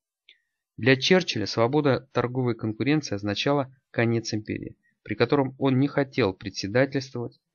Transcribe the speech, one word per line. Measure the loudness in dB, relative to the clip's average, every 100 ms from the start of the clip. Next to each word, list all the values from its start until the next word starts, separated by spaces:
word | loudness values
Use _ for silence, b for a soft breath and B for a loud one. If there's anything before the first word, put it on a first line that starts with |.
| _ _ _ b b b _ -2
Для | 2 4
Черчилля | 4 4 2 -4 -4
свобода | 0 2 2 2 0 -2
торговой | -4 -2 0 -2 -2
конкуренции | -4 -2 0 0 -2 -4
означала | -4 -2 0 0 -2 b b
конец | 0 0 0 -2
империи, | -6 -6 -8 -10 -16 _ _
при | -8 -2
котором | 2 2 0 0
он | 0 2
не | 2
хотел | 0 -2 0 0
председательствовать, | 0 -8 -8 -2 0 0 -2 -6 -8 -10 -12 _